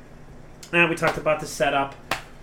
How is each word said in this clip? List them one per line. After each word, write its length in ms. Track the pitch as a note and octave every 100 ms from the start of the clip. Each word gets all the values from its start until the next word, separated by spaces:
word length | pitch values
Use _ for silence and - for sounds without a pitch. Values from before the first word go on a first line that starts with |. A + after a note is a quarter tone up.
| - - - - - - -
uh, 140 | E3+ E3+
we 60 | E3
talked 220 | D#3+ D#3
about 220 | D3+ -
the 40 | C#3+
setup. 480 | - D3 C#3 C3+ - - - - -